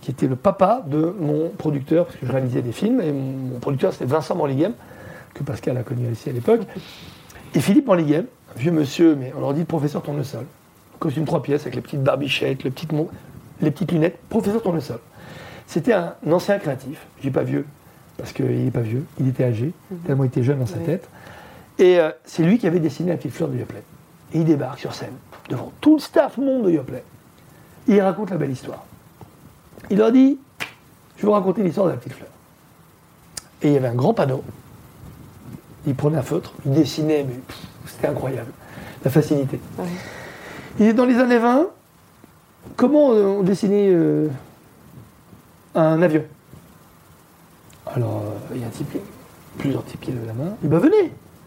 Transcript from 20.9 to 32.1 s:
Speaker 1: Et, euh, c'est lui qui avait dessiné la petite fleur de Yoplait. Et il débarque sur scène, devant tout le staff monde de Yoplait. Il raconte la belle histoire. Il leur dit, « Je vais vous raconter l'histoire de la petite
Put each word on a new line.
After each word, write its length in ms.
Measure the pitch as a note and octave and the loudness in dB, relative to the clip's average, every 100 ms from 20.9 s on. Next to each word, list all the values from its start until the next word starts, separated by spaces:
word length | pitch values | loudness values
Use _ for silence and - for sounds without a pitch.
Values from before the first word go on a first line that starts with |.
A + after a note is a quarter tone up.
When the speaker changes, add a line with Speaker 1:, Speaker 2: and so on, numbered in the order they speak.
| F3+ - - - - - - - - | -4 -6 -20 -20 -20 -20 -20 -20 4
Speaker 1:
Et, 200 | F#3 F3+ | 6 8
euh, 120 | D#3+ E3+ | 4 0
c'est 180 | - - | -12 0
lui 160 | E3 A#3+ | 4 4
qui 80 | F3+ | 4
avait 140 | F3 | 2
dessiné 300 | D#3+ - E3+ | 0 -2 -4
la 60 | D#3+ | -2
petite 160 | C#3+ | -6
fleur 140 | - D#3+ | -6 -4
de 100 | B2+ | -4
Yoplait. 240 | A2 A2 - - - - - | -8 -12 -16 -20 -20 -20 -6
Et 60 | D#3+ | 0
il 60 | |
débarque 340 | E3 D3 B2+ B2+ | 2 2 0 -8
sur 160 | B2 | -10
scène, 180 | - B2+ B2+ - - - | -10 -12 -14 -20 -20 -8
devant 220 | B2+ - - | -8 -8 0
tout 140 | D4 D#4 | 4 4
le 40 | |
staff 380 | - - C4+ - | 4 2 2 0
monde 260 | C#4 C4 | 0 2
de 60 | G3+ | 2
Yoplait. 340 | D#3+ B2+ B2+ - - - _ - - - - - | 0 -2 -12 -16 -20 -20 _ -20 -20 -20 -8 2
Il 120 | G3+ | 4
raconte 300 | F#3+ F#3 G#3 | 4 0 -4
la 60 | F3+ | -2
belle 140 | C#3 | -4
histoire. 340 | C3 - A#2+ - - - - - - - - - - - | -4 -10 -14 -16 -20 -20 -20 -20 -20 -20 -20 -20 -20 -2
Il 80 | G3+ | 4
leur 140 | A3 | 6
dit, « 260 | C4 C4+ C#4+ - _ - - - _ _ - | 8 6 4 -6 _ -14 -14 -20 _ _ -2
Je 60 | |
vais 40 | G3+ | 2
vous 60 | |
raconter 300 | G#3 F#3 F#3+ | 4 2 2
l'histoire 240 | F#3+ D#3 F#3 | 0 2 0
de 60 | |
la 40 | C3 | 0
petite 180 | B2 | -10